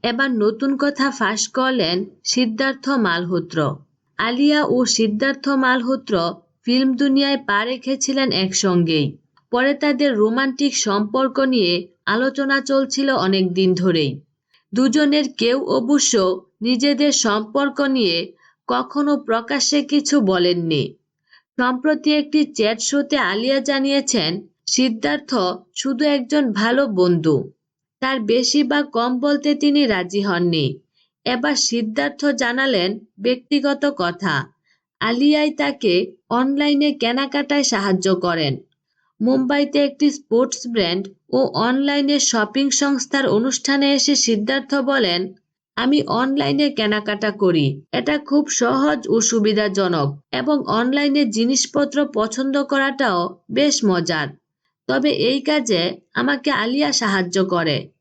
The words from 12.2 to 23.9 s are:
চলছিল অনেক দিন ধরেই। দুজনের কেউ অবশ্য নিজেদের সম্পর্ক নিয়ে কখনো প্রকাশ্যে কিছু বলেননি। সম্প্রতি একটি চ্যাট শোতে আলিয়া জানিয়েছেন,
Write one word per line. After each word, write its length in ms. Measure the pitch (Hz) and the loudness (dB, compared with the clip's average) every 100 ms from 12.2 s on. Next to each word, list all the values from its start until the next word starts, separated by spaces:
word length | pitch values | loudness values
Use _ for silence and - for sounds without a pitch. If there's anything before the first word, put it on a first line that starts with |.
| 262 269 269 277 | -2 -2 -2 -2
চলছিল 500 | 269 269 269 269 277 | 0 0 0 -2 0
অনেক 420 | 262 185 196 185 | 0 0 2 0
দিন 220 | 175 190 | 2 2
ধরেই। 460 | 180 185 165 143 131 _ _ _ _ _ | 2 2 2 0 -4 _ _ _ _ _
দুজনের 500 | 202 262 294 302 294 269 - | 0 2 4 2 2 0 -2
কেউ 260 | 226 262 | 0 0
অবশ্য 760 | - 262 233 294 - 233 185 185 - _ | 0 -2 2 2 2 2 2 -2 -8 _
নিজেদের 520 | 226 247 285 277 294 | -2 0 2 2 2
সম্পর্ক 680 | 277 233 208 214 277 277 277 | 2 0 -2 -2 -2 -2 0
নিয়ে 520 | 277 262 208 170 185 - _ _ - | 0 2 0 0 -4 -12 _ _ -4
কখনো 500 | 247 254 285 285 285 | -4 -4 -2 0 0
প্রকাশ্যে 680 | 285 226 233 277 269 294 | 0 -4 -2 -2 0 0
কিছু 380 | 285 294 285 285 | 2 0 2 2
বলেননি। 760 | 202 185 175 175 165 151 - - _ _ _ _ _ - | 2 2 2 0 0 0 -2 -8 _ _ _ _ _ -2
সম্প্রতি 540 | 247 254 302 302 302 | -2 0 0 0 2
একটি 300 | 302 294 302 | 0 2 0
চ্যাট 360 | 294 - 214 220 | 0 0 -2 0
শোতে 380 | - 285 285 294 | -2 -2 0 0
আলিয়া 420 | 202 196 240 269 | 0 -2 0 0
জানিয়েছেন, 840 | 269 277 269 | 0 -2 0